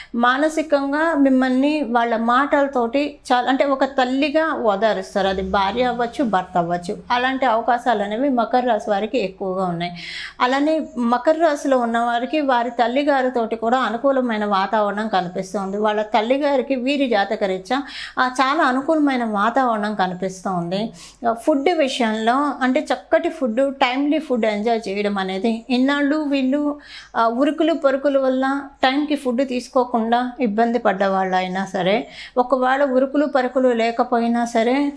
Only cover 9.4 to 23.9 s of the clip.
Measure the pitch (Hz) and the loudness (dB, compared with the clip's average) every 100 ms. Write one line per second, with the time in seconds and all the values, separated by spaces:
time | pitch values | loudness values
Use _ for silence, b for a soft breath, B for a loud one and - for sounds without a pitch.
9.4 | 190 185 185 170 175 175 B B B - | -4 -2 -2 -4 -6 -8 B B B -2
10.4 | 247 277 294 311 240 240 233 247 320 311 | 0 2 0 0 -4 -4 0 2 2 2
11.4 | 330 294 285 262 233 233 240 233 254 311 | 2 0 0 0 2 0 0 -2 -2 0
12.4 | 277 240 240 247 233 262 294 277 254 254 | 2 0 0 0 0 0 2 2 0 0
13.4 | 226 226 226 262 226 233 277 269 247 214 | -2 -2 0 0 0 0 0 2 0 -2
14.4 | 208 196 196 220 202 202 220 196 175 185 | 0 0 0 0 0 -2 -2 -2 -2 -6
15.4 | 185 202 190 202 214 214 214 226 220 269 | -6 -6 -4 -2 0 0 0 0 0 0
16.4 | 294 277 240 262 254 285 269 208 196 214 | 2 0 0 -2 0 0 2 0 0 -2
17.4 | 196 185 185 262 277 B B - 254 254 | -2 -4 -4 -4 -4 B B -2 -2 0
18.4 | 262 311 285 254 277 311 285 254 226 208 | 0 2 2 0 0 2 2 0 0 0
19.4 | 214 254 254 214 208 208 185 180 190 185 | 0 2 2 0 -2 0 -2 -2 -6 -6
20.4 | 202 180 170 196 226 B B B 233 226 | -4 -4 -2 -4 -4 B B B -4 0
21.4 | - 285 285 330 262 - 226 220 220 262 | 0 2 2 2 0 0 0 2 2 2
22.4 | 294 277 254 254 - 254 - 320 330 330 | 0 0 0 0 0 -4 0 0 0 -2
23.4 | 254 220 277 269 254 | -2 0 0 0 0